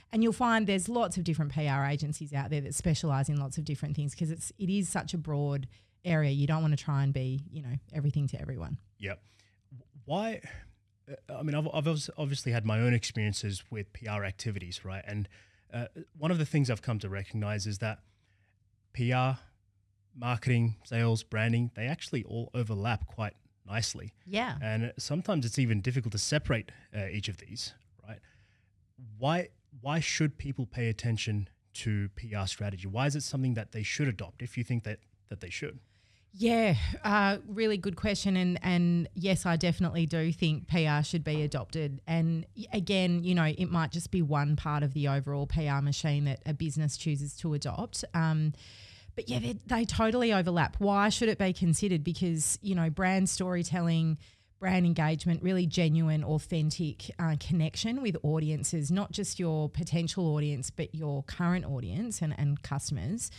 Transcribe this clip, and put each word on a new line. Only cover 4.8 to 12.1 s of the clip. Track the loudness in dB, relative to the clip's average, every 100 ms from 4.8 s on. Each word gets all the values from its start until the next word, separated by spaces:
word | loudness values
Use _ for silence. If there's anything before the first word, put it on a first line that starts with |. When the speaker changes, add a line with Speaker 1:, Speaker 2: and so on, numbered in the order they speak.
| 0
Speaker 1:
such | -2 -4
a | -4
broad | -2 0 0 -2 -6 -12 _ _
area. | 0 2 4
You | 4 2
don't | 4
wanna | 4 2
try | 2 2
and | 2
be, | 2 0 -4 -6
you | -10
know, | -6 -6 -6
everything | -2 0 0 0
to | -2
everyone. | -6 -6 -6 -8 -10 -10
Speaker 2:
Yep. | -8 -8 _ _ _ _ _ -20 -20 -16
Why, | -6 -2 -2 -6 -12 -16 -18 _ _ _ -20
uh, | -18 -14
I | -6
mean, | -2 0
I've, | 0
I've | 0
obvi-, | 0 0 -4